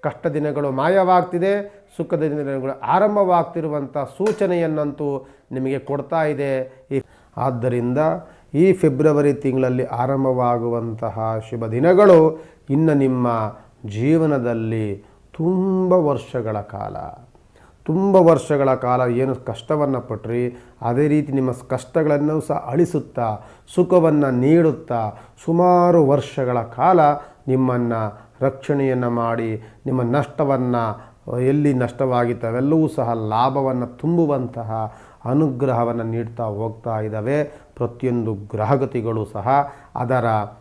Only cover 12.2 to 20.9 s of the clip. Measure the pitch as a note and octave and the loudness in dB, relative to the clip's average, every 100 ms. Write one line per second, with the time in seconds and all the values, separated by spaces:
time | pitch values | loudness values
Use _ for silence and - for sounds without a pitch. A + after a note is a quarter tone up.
12.2 | D#3+ D#3+ - _ - C#3 D#3+ D3 C3 B2+ | 6 2 -16 _ -2 2 4 4 2 2
13.2 | B2 A#2 G#2+ - - _ G#2+ G#2 C3 D#3+ | 0 0 -4 -8 -20 _ -10 -4 0 2
14.2 | D#3+ C#3+ A#2+ A2+ A2 A2 G#2+ G2 - _ | 2 0 -2 -2 -4 -4 -4 -6 -14 _
15.2 | _ - D#3+ F#3 F#3+ F#3 F#3 F#3 D3+ B2+ | _ -4 -2 0 0 0 2 2 2 -2
16.2 | - B2+ A2 G#2 - G2 G2+ - - - | -4 -6 -4 -6 -8 -10 -10 -10 -14 -16
17.2 | - _ _ _ - _ - E3 G3 F#3+ | -20 _ _ _ -20 _ -4 0 4 6
18.2 | E3+ D3+ - D3 C3+ B2+ B2+ B2+ B2 A#2+ | 8 6 2 0 2 2 0 0 0 0
19.2 | C3 B2+ - G#2+ - D3+ C#3+ C3 - G#2+ | -2 -4 -8 -12 -4 -2 0 -2 -6 -10
20.2 | A2 A#2+ B2 B2 - - A#2 | -6 -4 -4 -6 -20 -8 -2